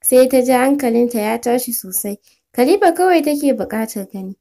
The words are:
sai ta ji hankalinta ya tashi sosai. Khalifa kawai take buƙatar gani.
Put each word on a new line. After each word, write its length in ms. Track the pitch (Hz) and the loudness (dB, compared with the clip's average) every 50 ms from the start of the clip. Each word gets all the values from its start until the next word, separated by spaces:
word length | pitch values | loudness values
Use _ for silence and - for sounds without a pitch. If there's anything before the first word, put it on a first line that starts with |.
sai 240 | - - 254 254 262 | -2 4 4 4 4
ta 140 | 254 269 254 | 4 4 0
ji 80 | 247 254 | 2 2
hankalinta 600 | 254 247 254 269 285 285 277 233 226 233 240 240 240 226 | 2 2 2 2 0 0 0 0 2 2 0 0 -2 -4
ya 180 | 208 214 226 233 | -2 -2 -4 -4
tashi 320 | - 247 240 254 247 247 | -2 -2 -2 -2 -2 -6
sosai. 440 | 226 - - 185 185 - - 202 202 _ _ _ _ _ _ _ | -8 -10 -10 -8 -8 -8 -8 -8 -10 _ _ _ _ _ _ _
Khalifa 380 | _ - 247 277 370 403 415 349 | _ 0 2 2 4 4 4 2
kawai 300 | 330 349 359 370 359 330 | 2 2 2 2 2 2
take 320 | 285 302 294 285 294 277 247 | 2 0 -2 0 0 0 0
buƙatar 540 | 214 196 - - 220 220 220 - 208 190 190 | 0 -4 -6 -4 -6 -6 -6 -8 -12 -12 -10
gani. 220 | - 196 190 190 190 _ | -12 -14 -12 -12 -14 _